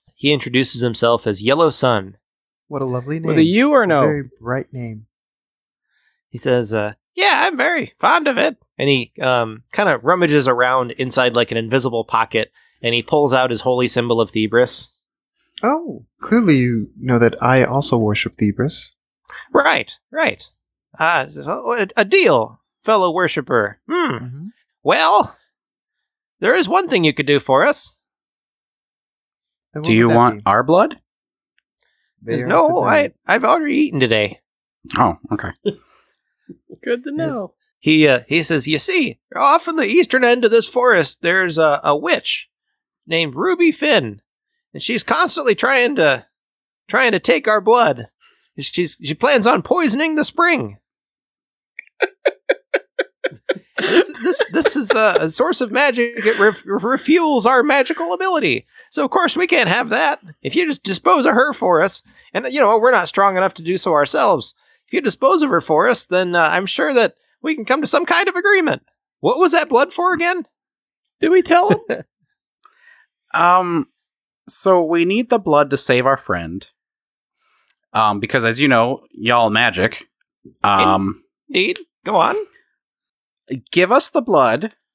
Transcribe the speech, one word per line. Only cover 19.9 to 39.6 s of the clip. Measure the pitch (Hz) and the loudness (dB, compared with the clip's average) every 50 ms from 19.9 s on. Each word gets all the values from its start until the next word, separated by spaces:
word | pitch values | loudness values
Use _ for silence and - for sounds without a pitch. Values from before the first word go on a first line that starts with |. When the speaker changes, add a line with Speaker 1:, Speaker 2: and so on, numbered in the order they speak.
| - - _ _ | -14 -20 _ _
Speaker 1:
right. | 240 311 320 - - - - - _ _ _ _ _ _ _ _ _ - | -6 -4 -2 -2 -4 -6 -12 -20 _ _ _ _ _ _ _ _ _ -4
Ah, | 160 165 175 147 131 151 | -2 0 0 0 -2 -4
so, | 151 143 139 147 185 220 247 226 240 | -10 -14 -8 -8 -8 -8 -6 -6 -4
a, | 240 196 190 - | -4 -4 -4 -2
a | 233 208 | -2 -2
deal, | 196 359 392 349 208 151 120 110 - - _ _ _ _ _ - | 2 2 4 4 4 4 4 2 0 -6 _ _ _ _ _ -2
fellow | 220 220 208 185 175 160 | 0 2 2 2 0 0
worshipper. | 180 180 151 - - 131 - 131 117 104 104 104 _ _ - | 0 -2 -2 -2 -4 -4 -2 0 0 0 -2 -6 _ _ -6
Hmm. | 311 359 339 269 135 | -4 -4 -2 -2 -4
Speaker 2:
Mm-hmm. | 113 123 123 127 143 170 208 - _ _ _ _ _ - | -6 -8 -12 -14 -14 -16 -18 -18 _ _ _ _ _ -2
Speaker 1:
Well, | 143 180 262 160 160 202 - - - - _ _ _ _ _ _ _ _ _ _ _ _ _ _ _ _ _ _ _ _ - | -2 0 2 2 2 2 2 0 0 -6 _ _ _ _ _ _ _ _ _ _ _ _ _ _ _ _ _ _ _ _ -6
there | - 208 294 | -2 0 0
is | 370 311 180 | 0 0 0
one | 175 190 - 160 | 0 -2 -2 0
thing | 262 190 165 | -2 0 2
you | 151 143 | 0 0
could | - 143 131 | 0 -2 0
do | 143 139 | 0 0
for | - - 131 135 180 | 0 2 2 2 2
us. | 294 294 - - - - _ _ _ _ _ _ _ _ _ _ _ _ _ _ _ _ _ _ _ _ _ _ _ _ _ _ _ _ _ _ _ _ _ _ _ - | 2 0 -2 -4 -6 -10 _ _ _ _ _ _ _ _ _ _ _ _ _ _ _ _ _ _ _ _ _ _ _ _ _ _ _ _ _ _ _ _ _ _ _ -14
Speaker 2:
And | 151 151 | -10 -2
Speaker 4:
Do | 160 | 0
Speaker 2:
what | 113 | 2
Speaker 4:
you | 113 120 120 | 2 4 4
Speaker 2:
would | 117 | 4
that | 117 | 4
Speaker 4:
want | 120 123 107 104 | 4 2 0 -2
Speaker 2:
be? | - - | -2 0
Speaker 4:
our | 98 113 127 | 0 0 2
blood? | 139 165 185 226 302 - - _ _ _ _ _ _ _ _ _ _ _ _ _ _ _ _ _ _ _ _ _ _ _ _ | 2 2 2 2 0 -2 -12 _ _ _ _ _ _ _ _ _ _ _ _ _ _ _ _ _ _ _ _ _ _ _ _
Speaker 2:
They | 107 110 117 | -8 -6 -4
Speaker 1:
There's | 120 123 | -4 -2
Speaker 2:
are | 165 | 0
Speaker 1:
no, | 196 330 330 302 349 359 - | 2 2 2 2 2 0 0
I, | - 311 302 285 | 2 2 0 0
Speaker 2:
submitted. | - _ _ _ - | -2 _ _ _ -2
Speaker 1:
I've | 190 240 262 | 0 0 2
already | 247 285 349 311 294 277 | 2 0 0 0 -2 0
eaten | 285 302 - 180 139 | 0 0 0 0 0
today. | 131 117 113 107 104 101 - _ _ _ _ _ _ _ _ _ _ - - - | 0 2 2 0 0 -2 -4 _ _ _ _ _ _ _ _ _ _ -8 -2 0
Speaker 4:
Oh, | 127 101 78 - - - | 0 0 0 -4 -8 -8
okay. | 107 104 - 92 - _ - 202 - - _ _ _ _ _ _ _ _ _ _ _ _ _ _ - _ _ - - _ - | -8 -6 -6 -10 -12 _ -8 -10 -10 -10 _ _ _ _ _ _ _ _ _ _ _ _ _ _ -20 _ _ -20 -20 _ -8
Speaker 3:
Good | - 247 247 254 | -6 -6 -6 -6
to | 302 | -10
Speaker 1:
Yes. | 285 311 | -8 -6
Speaker 3:
know. | 330 311 277 233 190 - _ _ _ _ _ _ | -6 -6 -6 -8 -10 -12 _ _ _ _ _ _
Speaker 1:
He, | - 160 156 156 151 147 | -2 0 2 4 4 4
uh, | 131 120 117 - | 2 2 -2 -2
he | 147 170 156 | -4 -2 -2
says, | - 165 147 120 151 | -2 -2 -4 -2 -4
"You | 156 143 | -4 -2
see, | - - 370 359 277 - - _ _ _ - | -2 -2 0 -2 -2 -2 -6 _ _ _ -6
off | - 269 285 302 339 | -2 0 2 2 2